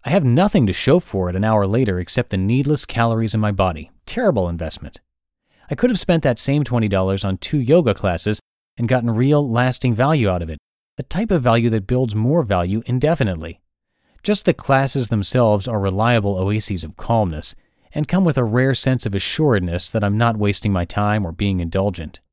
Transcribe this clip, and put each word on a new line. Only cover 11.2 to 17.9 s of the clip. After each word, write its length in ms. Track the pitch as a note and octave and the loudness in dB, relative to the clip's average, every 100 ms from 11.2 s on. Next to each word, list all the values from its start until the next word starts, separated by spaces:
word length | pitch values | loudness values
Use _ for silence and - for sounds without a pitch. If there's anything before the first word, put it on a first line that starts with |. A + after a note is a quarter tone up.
| A3+ | 0
of 120 | F3+ | 0
value 260 | B2 A#2 A#2 | 2 2 2
that 140 | A2 F#2+ | 0 0
builds 300 | B2 B2+ G#2+ | -2 0 0
more 280 | A2+ E3 | 0 0
value 380 | A#2+ F#2+ F2 G#2 A3+ | 0 0 0 -2 -2
indefinitely. 760 | B2 D3 E3 A#2+ E2+ D#2+ - _ _ _ _ _ - | 0 0 2 0 -2 -10 -14 _ _ _ _ _ -12
Just 220 | - G#3 - | -4 0 0
the 80 | |
classes 560 | - - C3+ C3+ C#3 A#2+ | -2 2 2 2 -2 -2
themselves 580 | A2 G2 B2+ A#2 G#2 F#2 | -2 0 2 4 2 0
are 140 | A2 | -2
reliable 560 | G2 F#2+ A2+ A#2 G2+ F#2+ | -2 0 2 2 0 0
oases 480 | F#2+ G#2+ - F#2+ D#2+ | 0 -2 -2 -6 -8
of 100 | - | -12
calmness 580 | - A#2 G2+ D2+ - - _ _ _ | -2 0 0 -4 -10 -12 _ _ _